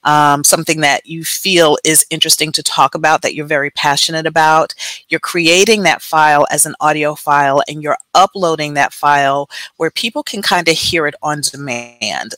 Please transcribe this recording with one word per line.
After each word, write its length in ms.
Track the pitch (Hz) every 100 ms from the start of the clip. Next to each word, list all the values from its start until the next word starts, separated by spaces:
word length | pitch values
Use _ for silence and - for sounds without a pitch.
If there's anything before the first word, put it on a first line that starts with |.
| -
um, 380 | 151 147 143
something 360 | 143 175 160 156
that 240 | 147 135 -
you 180 | 165
feel 540 | 160 - 196 175 160 151
is 200 | 160 156 -
interesting 420 | 160 160 - 156
to 100 | -
talk 320 | - - 139 165
about, 260 | 156 156
that 140 | - -
you're 100 | 151
very 240 | 151 143
passionate 560 | - 147 139 - 160 160
about. 480 | 160 156 156 156 - - - _
You're 100 | 160
creating 640 | - 180 165 180 202 220
that 180 | 180 135
file 460 | - 160 151 147 147
as 160 | 151 156
an 80 | -
audio 340 | 151 151 147
file, 480 | 151 - 143 143 139 -
and 160 | 151
you're 140 | 147 - _ 180
uploading 580 | 196 202 175 156 147
that 200 | 147 127
file 560 | - 147 143 139 139 143 - - _
where 140 | 160
people 320 | - 233 294
can 180 | 294 214
kinda 300 | - 180 165
hear 340 | 156 - 170 147
it 100 | -
on 200 | 151 147
demand. 920 | 139 139 143 120 120 120 107 69 113